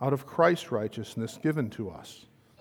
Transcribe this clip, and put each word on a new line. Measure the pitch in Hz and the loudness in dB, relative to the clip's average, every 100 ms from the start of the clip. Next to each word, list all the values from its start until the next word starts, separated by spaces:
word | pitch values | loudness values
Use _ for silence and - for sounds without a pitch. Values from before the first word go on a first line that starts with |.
out | 135 | 0
of | 139 | 0
Christ's | - - 170 175 - | -2 4 6 6 0
righteousness | 110 107 117 - 117 110 - | -2 -2 -6 -8 -6 -6 -2
given | 156 151 110 | 0 0 -2
to | - 98 | -4 -8
us. | 82 - - - _ _ - | -10 -16 -20 -20 _ _ -8